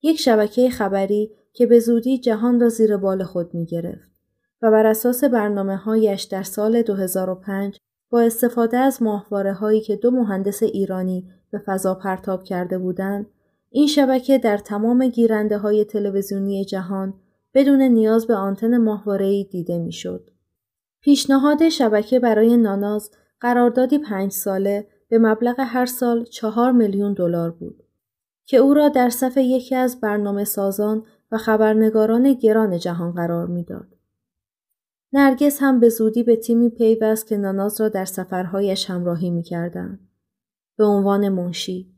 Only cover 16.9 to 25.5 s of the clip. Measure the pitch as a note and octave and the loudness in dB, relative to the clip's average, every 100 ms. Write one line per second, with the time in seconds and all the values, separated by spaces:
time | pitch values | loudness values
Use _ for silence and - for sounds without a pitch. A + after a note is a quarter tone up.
16.9 | G3 F#3+ G3 _ _ _ C4 C#4 C#4 C4 | -6 -8 -10 _ _ _ 2 4 4 4
17.9 | A3+ A3 A3+ A3+ G#3+ G3 G3 A3+ B3 A3 | 4 4 2 2 -2 -2 -2 0 2 2
18.9 | G#3+ G#3 G3 G3 G3+ G3 F3+ E3+ F3 E3+ | -2 -4 -2 0 -2 -4 -8 -6 -6 -6
19.9 | E3+ F3+ F3+ _ _ _ _ _ _ _ | -10 -12 -12 _ _ _ _ _ _ _
20.9 | _ D4 C#4 - C4+ C#4+ D4+ E4 D#4 A#3 | _ 2 2 2 2 4 4 2 2 0
21.9 | G#3 G#3+ B3+ B3 G#3+ A3+ A#3+ A3 G3+ G3+ | 0 0 0 2 4 4 4 2 0 -4
22.9 | G#3 - _ _ _ A#3+ B3 A#3+ A#3+ C4 | -6 -8 _ _ _ -2 2 2 2 0
23.9 | D4 D4 G3 G3 - G#3 F#3+ G3 G3+ G#3+ | 0 -2 -6 -6 -6 -4 -2 -2 -2 -6
24.9 | _ _ A3+ A3+ G#3+ A#3+ | _ _ 2 4 2 0